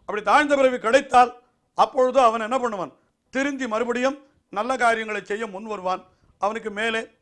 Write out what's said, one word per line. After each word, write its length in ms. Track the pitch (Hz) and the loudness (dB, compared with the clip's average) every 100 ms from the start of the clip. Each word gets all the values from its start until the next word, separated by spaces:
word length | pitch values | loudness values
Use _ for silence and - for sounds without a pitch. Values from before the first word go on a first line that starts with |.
அப்படி 220 | _ 208 | _ 0
தாழ்ந்த 340 | 202 233 294 285 | 4 4 4 4
பிறவி 220 | 262 247 | 2 2
கிடைத்தால் 640 | - 262 - 247 247 233 _ _ _ | 2 2 4 4 4 2 _ _ _
அப்பொழுது 460 | - 214 277 254 247 | 0 0 2 2 4
அவன் 200 | 240 226 | 4 2
என்ன 180 | 214 262 | -4 -4
பண்ணுவான்? 340 | 240 208 156 _ _ _ _ | -4 -6 -10 _ _ _ _
திருந்தி 380 | 254 277 277 254 | -4 -4 -4 -6
மறுபடியும் 560 | 214 233 240 254 277 _ _ _ | -4 -4 -2 -2 -4 _ _ _
நல்ல 260 | 196 226 262 | -8 -6 0
காரியங்களை 480 | 240 226 220 208 | 0 0 -4 -10
செய்ய 220 | 185 208 226 | -8 -8 -8
முன் 180 | 185 | -12
வருவான். 400 | 220 208 180 185 - _ _ _ | -12 -8 -6 -6 -8 _ _ _
அவனுக்கு 320 | 196 226 214 | -6 -6 -10
மேலே 400 | 202 226 226 226 _ | -6 -4 -4 -8 _